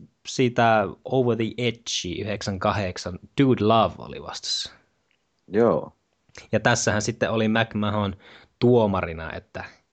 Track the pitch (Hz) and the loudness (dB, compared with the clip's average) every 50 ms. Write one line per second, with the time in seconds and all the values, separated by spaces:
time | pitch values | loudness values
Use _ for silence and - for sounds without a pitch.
0 | - - _ _ _ - - - 131 123 120 - 117 117 113 107 101 92 - - | -20 -20 _ _ _ -8 -2 0 0 2 2 4 4 4 4 4 2 0 -4 -8
1 | _ - 127 131 127 120 113 113 117 113 - - 123 120 110 - _ - - - | _ -2 -2 0 2 2 0 0 -2 -4 -4 -4 -4 -4 -4 -4 _ -8 -8 -6
2 | - 90 85 - 101 104 101 98 - - 98 95 101 104 98 107 101 92 90 - | -6 -6 -6 -6 -6 -6 -6 -6 -6 -6 -4 -2 0 0 0 0 -2 -4 -6 -8
3 | - 98 90 90 - - _ - 143 131 120 98 101 107 113 113 104 90 82 - | -10 -10 -10 -12 -14 -6 _ 2 4 4 4 4 4 4 6 6 4 2 0 -6
4 | - 65 69 - 73 - - - - - - - - - - _ _ _ _ _ | -14 -14 -14 -14 -14 -14 -14 -12 -8 -6 -6 -6 -6 -10 -14 _ _ _ _ _
5 | _ _ _ _ _ _ _ _ _ - - 104 120 113 87 - - - - _ | _ _ _ _ _ _ _ _ _ -4 0 2 4 4 2 2 -2 -6 -12 _
6 | _ _ _ _ _ _ _ - - - - 107 107 123 120 123 - 113 101 107 | _ _ _ _ _ _ _ -20 -8 -4 -2 0 2 2 2 2 0 0 0 0
7 | 107 - 113 - - 82 110 113 110 110 110 113 113 - - 107 104 104 101 107 | -2 -4 -2 -2 -2 0 0 0 0 2 2 2 0 0 -2 -2 -2 -2 -2 -2
8 | 104 98 92 - - - - - - _ _ _ - 120 123 120 110 104 98 92 | -2 -2 -4 -8 -14 -20 -20 -20 -20 _ _ _ 2 4 4 4 4 2 0 -2
9 | 87 85 82 80 80 78 - - - _ - - - - - _ _ _ | -2 -4 -6 -10 -10 -10 -12 -12 -14 _ -16 -16 -16 -16 -18 _ _ _